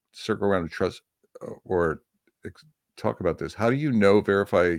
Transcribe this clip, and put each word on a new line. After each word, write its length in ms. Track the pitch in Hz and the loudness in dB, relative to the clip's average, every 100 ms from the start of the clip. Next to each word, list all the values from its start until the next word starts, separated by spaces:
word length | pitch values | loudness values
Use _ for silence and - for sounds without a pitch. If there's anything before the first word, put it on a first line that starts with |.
| _ | _
circle 340 | - - 104 101 | -16 -6 -2 0
around 140 | 95 | 0
and 80 | 82 | -2
trust, 300 | - 95 - _ _ _ - | -4 -4 -4 _ _ _ -18
uh, 120 | - - | -16 -16
or 380 | - 92 82 73 _ _ _ _ | -4 0 0 -2 _ _ _ _
ex-, 200 | - - - _ _ - | -20 -20 -20 _ _ -6
talk 220 | 110 110 | -6 -4
about 180 | 90 80 | -4 -4
this. 160 | 80 | -8
How 160 | - 117 | -2 -2
do 60 | 135 | 0
you 160 | 151 | 0
know, 280 | 117 98 104 | 2 6 4
verify 560 | 101 98 98 95 87 | 4 0 2 2 2